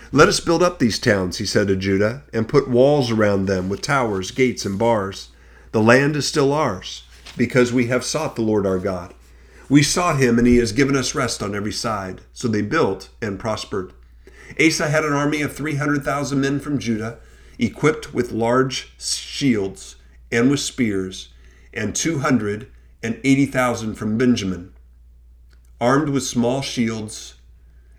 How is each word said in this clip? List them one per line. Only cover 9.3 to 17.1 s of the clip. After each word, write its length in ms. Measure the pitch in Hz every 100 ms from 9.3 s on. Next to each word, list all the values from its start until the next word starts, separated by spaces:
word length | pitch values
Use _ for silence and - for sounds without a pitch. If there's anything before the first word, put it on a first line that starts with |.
| - - - -
We 140 | 139
sought 380 | 147 - 180 147
him, 180 | 127 117
and 80 | 123
he 120 | 120
has 120 | 117
given 240 | 107 135
us 180 | 139 123
rest 300 | 151 131 -
on 100 | 104
every 200 | 101 104
side." 480 | 95 120 104 95 92 -
So 140 | - 117
they 160 | 107
built 460 | 104 156 123 95 - -
and 160 | 110 98
prospered. 560 | 110 107 - 104 92 - - - - - - -
Asa 240 | 156 160 160
had 160 | 156
an 80 | 156
army 300 | 143 147 151
of 100 | 143
three 220 | - 147
hundred 300 | 143 147 147
thousand 360 | 143 139 135 139
men 200 | 139 143
from 180 | 143 143
Judah, 400 | 104 110 110